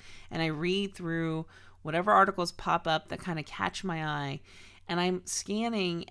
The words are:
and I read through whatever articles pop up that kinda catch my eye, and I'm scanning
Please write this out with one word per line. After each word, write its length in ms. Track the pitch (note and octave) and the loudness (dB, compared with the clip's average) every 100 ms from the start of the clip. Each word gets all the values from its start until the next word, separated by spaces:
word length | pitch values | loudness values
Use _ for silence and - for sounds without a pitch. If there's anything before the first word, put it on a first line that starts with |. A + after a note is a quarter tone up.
| - - - | -16 -16 -6
and 120 | D#3+ | -2
I 40 | E3 | 0
read 480 | D3+ F3 G3 G3 | 0 0 0 -2
through 520 | - E3+ E3 E3 D#3+ D#3+ - - - | -4 -4 0 0 -2 -6 -12 -20 -12
whatever 320 | D#3 D#3+ G#3 | -2 0 6
articles 400 | G3 F#3+ F#3+ F3 | 8 8 4 -2
pop 340 | - F3+ E3+ E3 | -2 0 0 2
up 220 | D#3+ - | 0 -2
that 160 | E3+ | -6
kinda 180 | F#3 D#3+ | -4 -6
catch 400 | - - F#3+ - | -6 -2 -2 -2
my 220 | F#3+ E3 | -4 -2
eye, 380 | D#3 D3 C#3 C#3+ - - - - - | -2 -2 -4 -6 -12 -20 -20 -16 -4
and 140 | F3 | 2
I'm 240 | F3+ F3+ | 2 0
scanning 800 | - - - G#3 A#3 A3 F3+ E3+ - | -2 -4 -2 -2 0 0 0 -2 -4